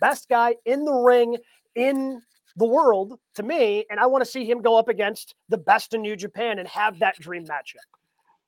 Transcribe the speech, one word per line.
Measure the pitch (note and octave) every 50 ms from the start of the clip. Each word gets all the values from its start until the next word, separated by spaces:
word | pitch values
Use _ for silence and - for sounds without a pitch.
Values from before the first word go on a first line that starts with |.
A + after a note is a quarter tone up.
best | G3 B3 C#4 - - -
guy | B3+ A#3 A#3 A#3+ A#3 A#3 _
in | A3+ B3+ C#4+ D4+
the | D4 C#4
ring | B3 A#3+ B3 B3 B3 A#3+ A#3 A#3+ A#3 - _ _ _ _ _ _
in | A#3 B3 C4+ C#4 C4+ C4+ C4+ C4+ A#3+ - _ _ _ _ _ _
the | E3 A3
world | A3+ A#3+ D4+ D#4+ C4 G#3+ F#3+ G3 G#3 B3+ - _ _ _
to | - G#3
me, | A3+ E4 E4 B3 G#3 G3+ G#3 G#3+ -
and | G#3 G#3
I | A#3
wanna | B3+ C4 C4+ A#3+
see | A#3+ - C4 A#3+
him | A3 A#3+ A#3+
go | A3+ A#3 A3+
up | A3+ A3+ A3+
against | A3+ F#3 G#3 G3+ G#3+ - - - _ _ _ -
the | G3+ F#3+
best | D3+ - G3+ A3 - - -
in | A3+ G#3+
New | G#3 G#3+
Japan | F3+ F#3 G#3 - F#3+ A#3 A#3 G#3+ G3
and | F3+
have | F3 - G3+ G#3 A3 G3 E3
that | G#3 F#3+ F#3 -
dream | D3 E3+ F3+ F3 E3
matchup. | D#3 D3+ C#3 C3 - - - - _ _ _ _ _ _ _ _ _ _ _ _